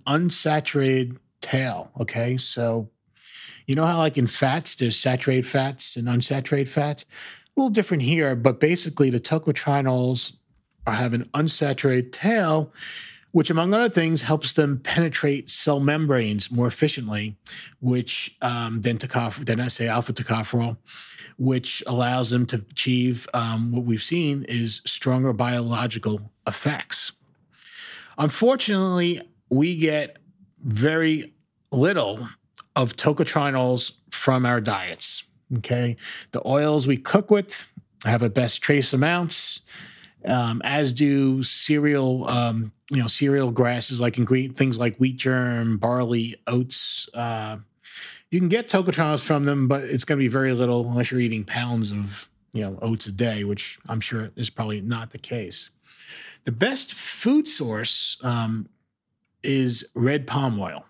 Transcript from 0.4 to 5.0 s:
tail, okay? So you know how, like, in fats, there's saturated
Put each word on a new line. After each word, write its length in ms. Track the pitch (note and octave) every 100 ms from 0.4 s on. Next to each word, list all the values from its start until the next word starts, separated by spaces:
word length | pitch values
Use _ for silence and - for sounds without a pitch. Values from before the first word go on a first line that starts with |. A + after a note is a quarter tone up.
| D#3+ D3+ D3 D3 C3+ C3 B2 B2+ _ -
tail, 480 | - C3 C3 F2 - C3+
okay? 380 | A2+ A#2 A#2+ B2+
So 500 | - - A#2 A2+ G#2+ _ _ _ - - - - -
you 80 |
know 100 | C3+
how, 140 | E3 E3+
like, 220 | D#3+ C#3
in 80 | A#2+
fats, 480 | - C3+ D3+ - -
there's 200 | B2
saturated 520 | -